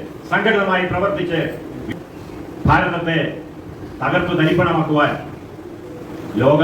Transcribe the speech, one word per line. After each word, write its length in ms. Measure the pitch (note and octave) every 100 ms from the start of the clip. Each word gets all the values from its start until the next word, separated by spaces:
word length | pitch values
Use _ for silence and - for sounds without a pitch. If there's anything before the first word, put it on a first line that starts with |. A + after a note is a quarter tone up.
| - - -
സംഘടിതമായി 540 | F#3 G#3 G#3 F#3+ F#3 F3+
പ്രവർത്തിച്ച് 480 | F3+ G3+ G3 F3 D#3+ D3 - - - - - - - - - - - -
ഭാരതത്തെ 500 | E3+ F#3 E3+ E3 D#3+ - - - - - - - -
തകർത്തു 340 | - F3+ F3 D#3+
തരിപ്പണമാക്കുവാൻ 720 | D#3 F3 F3+ D#3+ D3+ D3+ - - - - - - - - - - - - - G#2
ലോക 180 | C3 D3+